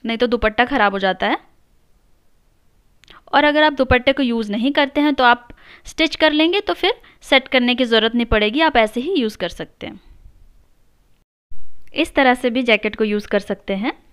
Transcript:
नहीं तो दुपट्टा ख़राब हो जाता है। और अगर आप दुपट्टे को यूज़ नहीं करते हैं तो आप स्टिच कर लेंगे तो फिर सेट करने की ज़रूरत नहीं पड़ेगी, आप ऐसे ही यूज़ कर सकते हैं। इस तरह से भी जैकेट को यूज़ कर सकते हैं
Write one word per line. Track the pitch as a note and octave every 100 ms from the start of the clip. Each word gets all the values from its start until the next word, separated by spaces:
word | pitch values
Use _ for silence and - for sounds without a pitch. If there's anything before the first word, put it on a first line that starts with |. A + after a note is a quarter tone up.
| -
नहीं | A3+
तो | A#3+
दुपट्टा | A#3 G#3+ G#3+ B3
ख़राब | C4+ G#3
हो | G3
जाता | F#3+ F#3 G3+
है। | D#4+ _ _ _ _ _ _ _ _ _ _ _ _ _ _ _ _ _ - -
और | C4+
अगर | D4 D4
आप | D#4
दुपट्टे | C#4 C4 B3+ B3+
को | C#4
यूज़ | C4 A#3 G#3+
नहीं | G3+ A#3+
करते | C#4+ C#4 D4
हैं | D4
तो | C#4
आप | B3 A#3+ - - - - -
स्टिच | - D#4+ -
कर | D#4
लेंगे | D4+ D#4+ G4
तो | G#4
फिर | F4 F#4 B4 - _
सेट | - C#4 C4
करने | C4 A#3+ B3
की | B3
ज़रूरत | A3+ A3 A#3+
नहीं | A#3
पड़ेगी, | A3 G#3 B3
आप | D#4+ C4
ऐसे | G#3+ A#3+
ही | C4+
यूज़ | F#4+ A3 G#3+
कर | E3+
सकते | - E3 _ -
हैं। | G3+ - - - _ - _ _ _ _ _ _ _ _ _ _ - - - -
इस | - E4 -
तरह | C4+
से | B3+ B3+
भी | A#3
जैकेट | A#3+ G#3 G#3+ G#3
को |
यूज़ | A3 G#3 G#3
कर | G#3
सकते | G3 G3 - G3
हैं | A#3 - _